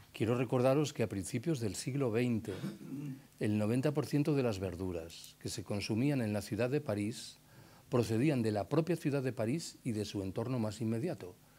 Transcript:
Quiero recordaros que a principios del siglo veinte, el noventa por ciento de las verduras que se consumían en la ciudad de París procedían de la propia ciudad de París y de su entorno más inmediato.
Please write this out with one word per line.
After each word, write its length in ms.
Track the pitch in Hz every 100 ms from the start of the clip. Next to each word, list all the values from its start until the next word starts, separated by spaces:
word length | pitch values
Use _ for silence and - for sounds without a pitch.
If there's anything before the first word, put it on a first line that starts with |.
| -
Quiero 240 | - 110 120
recordaros 560 | 127 131 123 135 143
que 120 | -
a 40 | 113
principios 540 | 98 92 123 117 156
del 140 | 113 92
siglo 360 | - 131 135
veinte, 400 | 107 123 113 110 92 - - - 135 147 131 - -
el 180 | 113 107
noventa 360 | 107 123 139
por 120 | 143 127
ciento 300 | 147 147 143
de 80 |
las 160 | 123 98
verduras 760 | 95 85 92 85 82 - - -
que 80 | 127
se 160 | -
consumían 580 | 90 104 98 110 139 143
en 120 | 110
la 80 | 104
ciudad 280 | 101 101 123
de 120 | 143
París 560 | - 104 104 123 - - - - - - -
procedían 540 | 127 113 113 143 135
de 100 | 110
la 160 | 104 98
propia 300 | 143 165 165
ciudad 260 | 151 139
de 80 | 131
París 460 | 117 110 151 165 - 135
y 80 |
de 100 | 107
su 180 | 101 107
entorno 380 | 95 95 117 127
más 220 | 107 104
inmediato. 540 | 113 113 156 156 90 - -